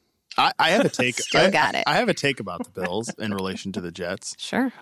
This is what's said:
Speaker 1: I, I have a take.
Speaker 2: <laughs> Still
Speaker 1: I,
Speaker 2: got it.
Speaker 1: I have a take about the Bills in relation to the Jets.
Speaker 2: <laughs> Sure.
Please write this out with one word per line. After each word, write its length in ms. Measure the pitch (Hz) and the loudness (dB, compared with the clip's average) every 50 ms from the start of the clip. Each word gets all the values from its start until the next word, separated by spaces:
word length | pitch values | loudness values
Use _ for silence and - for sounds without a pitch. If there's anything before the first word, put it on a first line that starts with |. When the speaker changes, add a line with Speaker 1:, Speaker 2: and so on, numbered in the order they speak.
| _ _ _ _ _ _ - - | _ _ _ _ _ _ 0 2
Speaker 1:
I, 140 | 131 165 - - | 2 2 2 2
I 100 | 147 160 | 4 4
have 140 | 175 220 - | 4 4 4
a 40 | 160 | 2
take. 260 | - - 127 123 123 | 2 0 0 0 0
Speaker 2:
<laughs> 40 | - | -2
Still 220 | - - - 156 170 190 | -4 0 4 4 4 6
Speaker 1:
I, 20 | |
Speaker 2:
got 240 | 190 156 147 107 - | 6 4 2 2 2
it. 120 | 64 - - | 0 0 2
Speaker 1:
I 80 | 147 | 2
have 140 | 185 240 220 | 2 2 0
a 40 | 165 | 0
take 260 | - - 139 139 - | 0 0 0 0 -2
about 240 | 113 95 87 85 95 | -6 -8 -8 -8 -10
the 180 | - - 95 | -10 -6 -6
Bills 300 | 90 90 90 107 117 - - - | -4 -2 -2 -4 -4 -6 -6 -6
in 160 | 107 110 101 | -4 -4 -2
relation 380 | 98 95 95 92 - - 98 | -2 -2 -4 -6 -6 -8 -8
to 100 | 92 104 | -8 -6
the 100 | 87 87 | -8 -8
Jets. 440 | 85 90 87 85 95 - - - - | -8 -6 -6 -6 -6 -6 -8 -12 -12
Speaker 2:
<laughs> 40 | - | -12
Sure. 320 | - - - 220 262 254 - - | -8 -4 -2 0 0 -2 -4 -8